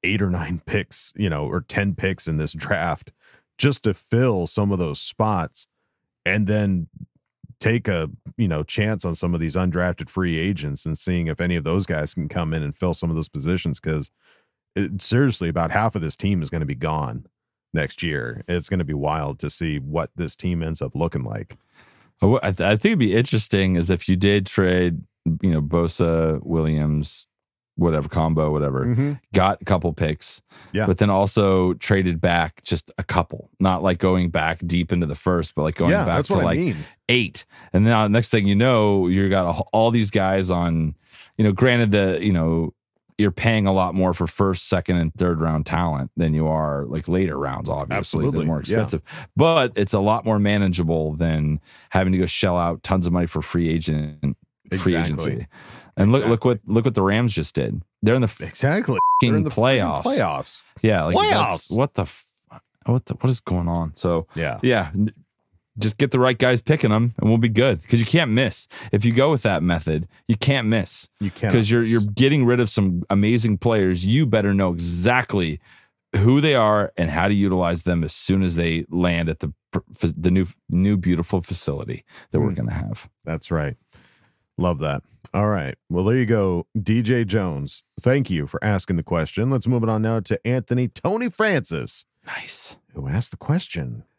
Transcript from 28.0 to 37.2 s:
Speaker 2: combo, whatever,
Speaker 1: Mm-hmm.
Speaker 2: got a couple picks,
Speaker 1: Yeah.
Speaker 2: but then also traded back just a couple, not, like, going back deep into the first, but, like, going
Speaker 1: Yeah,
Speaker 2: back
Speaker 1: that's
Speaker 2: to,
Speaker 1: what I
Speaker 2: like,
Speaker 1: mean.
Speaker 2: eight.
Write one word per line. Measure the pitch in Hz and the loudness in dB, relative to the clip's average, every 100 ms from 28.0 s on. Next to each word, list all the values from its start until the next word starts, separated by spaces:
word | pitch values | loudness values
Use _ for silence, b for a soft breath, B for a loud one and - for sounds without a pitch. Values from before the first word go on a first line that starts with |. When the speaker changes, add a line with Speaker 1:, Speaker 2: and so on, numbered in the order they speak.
| 73 | -2
Speaker 2:
combo, | 87 80 80 76 | -2 0 2 0
whatever, | 76 73 65 117 | 0 -2 -2 -2
Speaker 1:
Mm-hmm. | 120 143 143 _ 92 | 0 -2 -6 _ 2
Speaker 2:
got | 92 101 | 2 0
a | - | 0
couple | 92 87 | 0 0
picks, | 78 78 78 - - _ B B | -2 -4 -4 -10 -18 _ B B
Speaker 1:
Yeah. | 98 104 | -2 0
Speaker 2:
but | 90 | 2
then | 104 | 4
also | 95 101 - 101 95 92 - | 4 2 2 4 4 2 0
traded | - 98 92 82 | 0 2 2 0
back | 90 85 80 - | 2 2 0 -6
just | - 82 - - | -6 -6 -6 -10
a | |
couple, | - 90 82 - - _ | -2 0 0 -6 -16 _
not, | 95 92 | 0 2
like, | 95 87 | 0 2
going | 92 92 87 | 2 2 2
back | 80 80 82 87 | 0 -2 -4 -2
deep | 87 82 | -2 0
into | 87 80 | 0 -2
the | |
first, | 71 - 90 76 | -2 0 0 -2
but, | - | -2
like, | 78 78 | -4 0
going | 85 | 2
Speaker 1:
Yeah, | 196 127 | 2 2
Speaker 2:
back | 85 | 0
Speaker 1:
that's | - | 0
Speaker 2:
to, | 196 | 0
Speaker 1:
what | |
I | 131 | 0
Speaker 2:
like, | 135 | 0
Speaker 1:
mean. | 175 82 76 _ - | -2 -4 -10 _ 0
Speaker 2:
eight. | 123 | 0